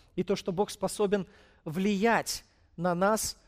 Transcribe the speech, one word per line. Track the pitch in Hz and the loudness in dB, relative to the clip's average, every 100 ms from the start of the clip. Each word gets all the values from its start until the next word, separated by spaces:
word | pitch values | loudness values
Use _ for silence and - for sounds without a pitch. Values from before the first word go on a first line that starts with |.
| _ - | _ -6
И | |
то, | 190 | -2
что | 196 - | -2 -2
Бог | 175 208 | -2 -2
способен | - 185 - 208 202 175 - - _ | -2 -6 -2 0 0 -2 -12 -20 _
влиять | - 156 196 202 226 202 - - - _ _ - | -8 -2 0 2 4 2 0 -8 -10 _ _ -4
на | 175 | -2
нас – | 175 196 214 - - | 2 2 2 -2 -8